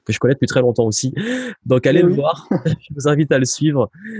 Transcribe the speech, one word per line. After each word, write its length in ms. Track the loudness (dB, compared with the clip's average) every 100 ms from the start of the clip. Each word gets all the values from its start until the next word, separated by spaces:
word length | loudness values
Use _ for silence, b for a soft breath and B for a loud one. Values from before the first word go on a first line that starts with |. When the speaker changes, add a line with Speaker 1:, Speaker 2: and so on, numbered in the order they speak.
Speaker 1:
que 80 | -6
je 80 | -2
connais 140 | 0
depuis 120 | 0 0
très 140 | 2
longtemps 240 | 2 2
aussi. 280 | 0 0 -4 -4 -4 -6 -8 B -2
Donc, 180 | 2
allez 140 | 4 4
Speaker 2:
Eh 40 |
Speaker 1:
le 60 | 4
Speaker 2:
oui. 40 |
Speaker 1:
voir. 340 | 2 0 -4 -4
<laughs> 140 | -4
Je 300 | -2 -4 -6
vous 140 | -4 0
invite 240 | 2 2
à 60 | 2
le 40 |
suivre. 460 | 0 0 0 0 -2 -4 -16 -14